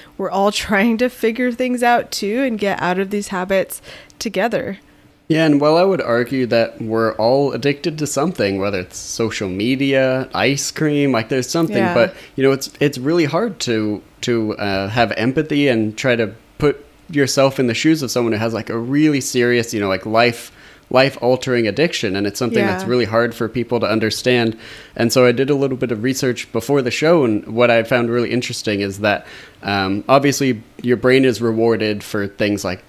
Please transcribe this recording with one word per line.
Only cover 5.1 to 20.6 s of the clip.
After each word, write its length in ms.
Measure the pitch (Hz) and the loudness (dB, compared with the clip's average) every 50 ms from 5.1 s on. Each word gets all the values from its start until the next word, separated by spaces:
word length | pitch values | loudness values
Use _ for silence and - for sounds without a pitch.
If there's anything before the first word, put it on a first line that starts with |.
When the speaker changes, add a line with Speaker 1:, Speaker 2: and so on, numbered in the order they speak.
| _ _ _ | _ _ _
Speaker 2:
Yeah, 180 | - 156 160 160 | 0 0 2 4
and 160 | 156 147 139 | 4 4 4
while 160 | 147 151 156 | 4 4 4
I 60 | 170 185 | 4 4
would 180 | 196 190 147 | 4 2 0
argue 460 | - 120 117 120 120 - 135 131 123 | 0 0 0 0 0 0 -2 -2 0
that 340 | 110 120 117 113 - - - | 2 2 2 2 0 -2 -6
we're 320 | 117 110 113 113 113 110 - | -6 -2 0 0 2 0 0
all 340 | - 107 117 131 139 143 135 | 2 2 2 4 2 2 0
addicted 480 | - 120 123 143 139 - - 175 151 151 | -2 0 0 -2 -2 -2 -4 -6 -4 -4
to 80 | 151 | -6
something, 520 | 135 - 139 147 185 180 - 104 98 98 95 | -4 -2 -2 -2 0 0 0 0 0 0 0
whether 200 | 95 101 101 92 | -2 -2 -2 -4
it's 180 | 87 - - | -6 -8 -12
social 520 | - - - - - 113 107 - - 107 92 | -14 -12 -8 -4 -4 -2 -2 -2 -4 -6 -4
media, 800 | 92 95 107 123 135 131 139 139 135 131 131 131 131 131 - - - | -4 -2 -2 0 0 0 0 2 2 2 2 2 0 -2 -4 -4 -2
ice 380 | 90 104 131 139 139 - - | 0 0 0 0 0 -4 -6
cream, 400 | - - 156 151 147 143 143 135 | -4 -2 -2 0 2 2 2 2
like, 180 | 123 110 113 - | 2 0 0 -2
there's 200 | 143 131 123 - | -2 -2 -2 -2
something, 280 | - 170 160 - - | -2 -2 0 0 0
Speaker 1:
Yeah. 160 | - 190 180 175 | 0 0 2 2
Speaker 2:
but, 220 | - - - - - - - - | 2 2 0 -2 -6 -20 -10 -2
you 80 | 135 131 | 2 2
know, 100 | 135 135 | 2 2
it's, 180 | 135 - - - - | 0 -4 -8 -4 -2
it's 180 | 143 143 - | -2 -2 -2
really 280 | 127 127 147 170 175 156 | -2 -2 0 0 2 2
hard 340 | 135 151 175 226 240 - - | 0 0 -2 -2 -4 -6 -6
to, 420 | - 127 113 110 107 107 104 90 - - _ - | -4 -2 0 0 0 -2 -4 -6 -8 -14 _ -8
to, 340 | - 123 120 113 110 107 - | -4 -2 0 0 0 -2 -4
uh, 320 | - 101 101 98 95 98 | -4 -4 -4 -2 -2 -2
have 240 | 98 110 120 117 101 | 0 2 2 2 2
empathy 560 | - - 110 131 131 160 151 - 151 143 143 | 0 -2 -2 0 0 -2 -2 -2 0 2 2
and 280 | 135 120 113 107 107 107 | 2 2 2 0 -2 -4
try 200 | - - 131 120 | -2 -2 0 0
to 180 | 117 113 104 110 - _ _ _ | 0 0 -2 -6 -10 _ _ _
put 260 | - 151 147 - - - - _ _ _ - | -2 0 0 0 -2 -8 -20 _ _ _ -4
yourself 480 | 160 143 135 127 - 143 135 135 135 - | 0 0 0 2 2 2 2 2 2 0
in 80 | 131 | 0
the 80 | 117 110 | 0 0
shoes 260 | - - 156 160 156 | 2 2 2 2 2
of 80 | 139 113 | 0 -2
someone 240 | - 123 120 113 110 | -2 0 0 0 0
who 60 | 104 | 0
has, 140 | 117 113 113 | -2 -2 -2
like, 180 | 104 110 - | -4 -6 -6
a 60 | 113 | -6
really 440 | 117 117 127 139 147 156 156 143 135 | -6 -4 -2 0 2 4 4 2 0
serious, 540 | 127 - - 127 120 120 120 120 113 - 120 | -2 -2 0 2 2 2 2 2 0 -2 -2
you 40 | 107 | -2
know, 100 | 101 98 | 0 0
like, 160 | 95 92 - | 0 -2 -2
life, 440 | 110 110 113 120 120 117 - - - - - | 0 2 4 4 4 2 -2 -10 -18 -20 -20